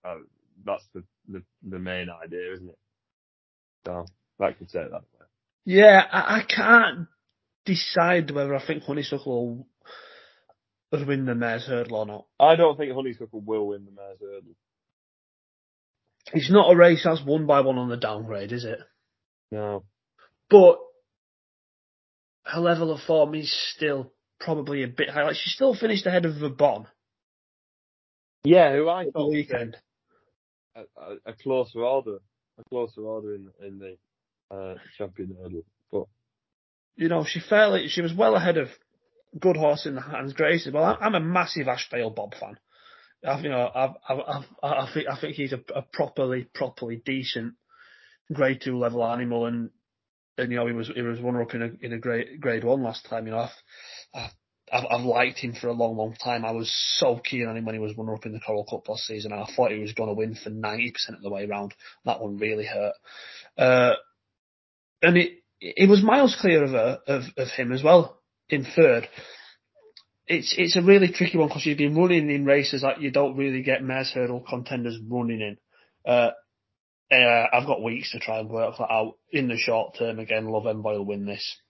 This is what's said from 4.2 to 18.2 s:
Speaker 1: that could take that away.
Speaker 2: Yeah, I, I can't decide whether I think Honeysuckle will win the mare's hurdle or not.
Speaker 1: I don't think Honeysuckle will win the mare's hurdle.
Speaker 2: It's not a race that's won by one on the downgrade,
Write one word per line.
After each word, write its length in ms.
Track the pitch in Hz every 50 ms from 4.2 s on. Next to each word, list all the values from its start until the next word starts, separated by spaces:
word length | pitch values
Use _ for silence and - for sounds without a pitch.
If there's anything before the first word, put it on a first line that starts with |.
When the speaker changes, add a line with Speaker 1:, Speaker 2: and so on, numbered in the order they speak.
| _ _ _ _
Speaker 1:
that 200 | 98 92 - _
could 100 | 90 90
take 220 | - 90 78 -
that 60 | -
away. 320 | - - _ _ _ _ _ _ _ _ _ _ _ _
Speaker 2:
Yeah, 360 | 196 180 190 208 214 196 190 165 -
I, 280 | - 196 - - 208 220
I 40 | 220 -
can't 580 | - 226 208 214 233 233 220 190 131 180 170 - _ _ _ _ _ _ _ _ _ _ _
decide 640 | - 185 170 - - - 185 170 175 180 175 160 143
whether 240 | 143 143 139 139 139
I 120 | 135 -
think 160 | - 160 151 -
Honeysuckle 840 | - 143 147 139 - - 139 - 139 127 120 120 120 117 123 135 _ _ _ _ - - - - - - - - _ _ _ _ _ _ _ _ _ _ _ _ _
will 160 | - 147 143
win 200 | 139 143 139 135
the 80 | 127 120
mare's 320 | 117 117 117 113 117 117
hurdle 300 | 135 131 120 120 113 117 107
or 80 | 107
not. 200 | 104 104 104 - _ _ _
Speaker 1:
I 160 | - 151 165
don't 220 | 165 170 160 147 139
think 140 | 156 139 127
Honeysuckle 500 | 131 135 131 117 110 117 113 117 110 101
will 260 | 107 110 110 104 101
win 160 | 101 101 101
the 80 | 98 98
mare's 280 | 98 98 98 98 92
hurdle. 360 | 101 98 101 98 92 82 82 _ _ _ _ _ _ _ _ _ _ _ _ _ _ _ _ _ _ _ _ _ _ _ _ _ _ _ _ _ _ _ _ _ _ - -
Speaker 2:
It's 180 | 165 135 131
not 220 | 185 208 180 156 180
a 40 |
race 260 | 170 175 175 170 151 -
that's 180 | 170 165 156 139
won 240 | 139 147 160 156
by 140 | 147 147 139
one 160 | 135 135 131
on 140 | 127 123 123
the 80 | 120 120
downgrade, 540 | 117 107 110 104